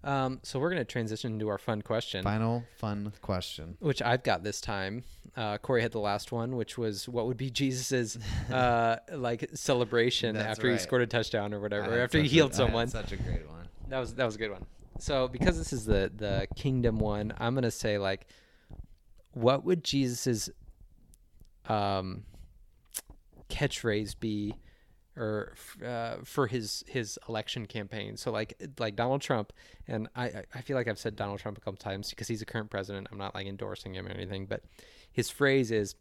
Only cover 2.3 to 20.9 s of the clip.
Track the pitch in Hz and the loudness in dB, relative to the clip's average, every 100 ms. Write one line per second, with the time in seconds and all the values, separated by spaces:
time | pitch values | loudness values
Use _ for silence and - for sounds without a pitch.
2.3 | 107 113 120 120 - 107 104 104 101 - | 2 2 0 -4 -6 -4 -2 -4 -8 -2
3.3 | 92 - - 82 92 160 135 113 127 - | -2 -2 -8 -12 -2 0 2 4 4 4
4.3 | 92 101 - - 101 95 113 - - - | 2 0 -4 -4 -2 -2 -4 -8 -16 -12
5.3 | - 110 104 - 123 117 113 104 101 - | -4 -2 -2 2 2 2 0 0 0 -2
6.3 | 120 117 131 107 - 113 98 - 120 117 | -4 -2 -2 -4 -2 -2 -2 -4 -2 0
7.3 | 120 131 120 135 127 123 131 113 117 110 | -2 -2 0 2 0 2 2 0 -4 -2
8.3 | - - 127 123 117 117 113 - 165 123 | -2 0 4 6 6 4 2 -2 -2 -2
9.3 | 120 - 151 - 127 113 120 120 120 117 | -2 -4 -4 2 4 4 6 6 4 2
10.3 | 110 107 110 123 117 - 127 117 120 110 | 0 -2 2 2 2 4 4 4 2 2
11.3 | 110 101 104 104 104 110 117 127 156 151 | 0 0 -2 -2 0 2 2 4 4 8
12.3 | 160 147 - 120 113 117 110 - 95 95 | 8 6 6 4 4 2 -2 -4 -4 -2
13.3 | 90 78 82 87 - - 131 117 120 120 | -2 -4 -12 -12 -12 -4 -4 -4 0 0
14.3 | 104 110 95 - - - - - 139 127 | 0 -4 -4 -12 -14 -12 -8 0 2 2
15.3 | 123 185 165 160 131 107 101 98 98 101 | 4 4 4 -2 -4 2 4 4 -2 -2
16.3 | 98 98 - 139 131 117 110 107 104 107 | 0 -2 -2 0 2 2 2 0 0 -2
17.3 | - 117 131 120 - 113 104 98 98 - | -2 0 2 0 0 0 0 0 -2 -6
18.3 | - _ - _ - - - _ - - | -20 _ -20 _ -16 -16 -20 _ -20 -14
19.3 | 123 117 139 160 180 - 139 131 120 131 | 2 4 6 4 2 2 2 2 0 0
20.3 | 113 - - - - - | 0 -2 -10 -20 -20 -20